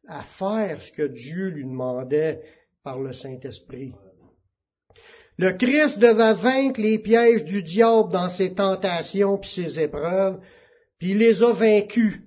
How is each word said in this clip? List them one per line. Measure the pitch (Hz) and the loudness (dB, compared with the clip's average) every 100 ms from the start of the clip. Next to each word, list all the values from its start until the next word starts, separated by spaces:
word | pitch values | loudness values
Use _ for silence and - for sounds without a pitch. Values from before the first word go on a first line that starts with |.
| - | -18
à | 151 | -18
faire | - - 190 220 202 151 | -18 -8 -4 -2 -4 -6
ce | - | -12
que | - 143 | -6 -6
Dieu | 127 131 170 190 | -6 -12 -8 -8
lui | 151 | -8
demandait | 131 127 127 127 127 151 160 - - _ _ _ | -10 -6 -6 -6 -2 -2 0 -4 -14 _ _ _
par | 143 131 | -14 -10
le | 127 | -10
Saint-Esprit. | - 135 127 131 - - 123 135 - 95 _ _ _ _ _ _ _ _ _ - - _ - | -10 -14 -14 -14 -16 -18 -16 -14 -16 -20 _ _ _ _ _ _ _ _ _ -20 -20 _ -2
Le | 185 | -2
Christ | 185 247 294 302 202 | 0 0 2 2 4
devait | 233 220 220 | 4 6 4
vaincre | 196 214 262 269 262 | 4 2 2 0 0
les | 214 220 | 0 0
pièges | 185 226 233 226 | 2 4 6 4
du | 151 202 | 0 -6
diable | 160 190 226 226 180 | -4 2 4 4 2
dans | 180 175 | -2 -4
ses | 180 190 | -2 -4
tentations | 185 196 190 190 175 165 196 196 196 | 0 -2 0 -2 -4 -4 0 0 0
puis | - | -6
ses | - 165 143 | -8 -6 -4
épreuves, | 151 147 165 185 190 185 - _ _ _ _ _ | -4 -2 -4 0 -2 -4 -16 _ _ _ _ _
puis | 175 | -4
il | 202 | 4
les | 226 190 | 4 6
a | 240 | 2
vaincus. | 196 220 208 208 240 220 - | 4 4 4 2 0 0 -2